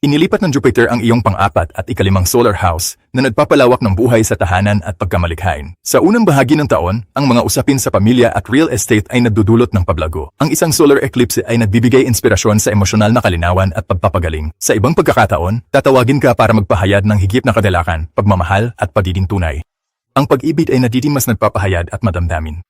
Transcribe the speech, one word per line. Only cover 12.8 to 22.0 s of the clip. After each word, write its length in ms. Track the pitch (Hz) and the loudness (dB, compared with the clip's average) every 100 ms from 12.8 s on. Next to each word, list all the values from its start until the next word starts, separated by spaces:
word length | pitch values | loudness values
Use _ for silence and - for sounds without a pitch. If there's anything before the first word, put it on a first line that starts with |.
| 98 110 104 | 0 2 2
na 80 | 120 | 2
kalinawan 560 | 107 87 85 90 95 | 0 0 0 0 0
at 80 | 92 - | -4 -6
pagpapagaling. 640 | 87 98 90 82 78 76 - | -2 -2 -2 -4 -6 -8 -8
Sa 160 | - 107 | -2 0
ibang 160 | 117 | 0
pagkakataon, 800 | 165 165 - 107 82 87 113 - | 0 0 2 0 0 -2 -4 -2
tatawagin 480 | 139 139 131 120 139 | 0 2 2 2 2
ka 160 | 139 120 | 2 2
para 160 | 117 | 2
magpahayag 480 | 113 101 104 95 98 | 2 0 0 2 2
ng 160 | 101 104 | 2 0
higit 240 | 95 117 | 0 0
na 80 | 131 | 0
kadalakan, 560 | 110 101 90 87 82 80 | 0 0 0 -2 -4 -4
pagmamahal, 560 | - 101 95 82 98 117 - | -2 0 0 0 0 -2 -4
at 160 | 104 | -4
pagiging 320 | - 95 90 92 | -2 -2 -2 -2
tunay. 320 | 101 82 71 - _ _ _ _ | -2 -2 -6 -12 _ _ _ _
Ang 160 | - 135 | -4 0
pag-ibig 400 | 139 147 156 160 | 0 0 -2 0
ay 160 | 127 123 | 0 0
nagiging 240 | 123 135 | 0 -2
mas 160 | 143 123 | -2 -2
nagpapahayag 640 | 113 107 - 98 87 85 | -2 -2 -2 -2 -2 -4
at 80 | |
madamdamin. 640 | 101 | -4